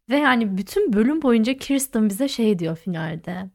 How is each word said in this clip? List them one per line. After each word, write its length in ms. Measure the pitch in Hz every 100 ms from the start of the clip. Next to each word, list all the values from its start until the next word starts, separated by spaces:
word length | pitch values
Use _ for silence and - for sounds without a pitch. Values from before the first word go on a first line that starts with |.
| -
Ve 60 | 277
yani 420 | 285 247 214 190
bütün 340 | 202 403 403
bölüm 300 | 202 240 320
boyunca 220 | 285 233 220 269
Kirsten 500 | - 277 269 226 214
bize 200 | 196 277
şey 300 | - 220 185
diyor 180 | 165 165
finalde. 720 | 190 165 160 165 - 180 190